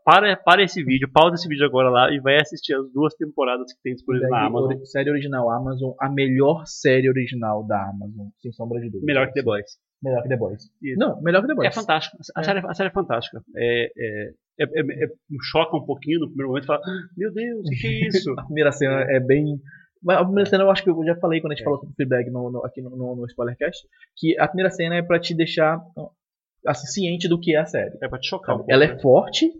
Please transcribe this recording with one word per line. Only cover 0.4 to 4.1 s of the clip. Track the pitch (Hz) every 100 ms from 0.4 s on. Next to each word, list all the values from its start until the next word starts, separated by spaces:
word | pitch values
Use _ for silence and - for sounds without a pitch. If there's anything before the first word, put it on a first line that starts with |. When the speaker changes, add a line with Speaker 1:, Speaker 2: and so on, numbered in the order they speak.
| - 185
Speaker 1:
esse | 190 190
vídeo, | 131 131 131
pausa | 151 170 170
esse | 175
vídeo | 143
agora | 147 127 127
lá | 123 131
e | 143
vai | 131 147
assistir | 147 160 -
as | 135 135
duas | 131 151
temporadas | 151 151 143 127 123 127
que | -
tem | 131
disponível | 127 -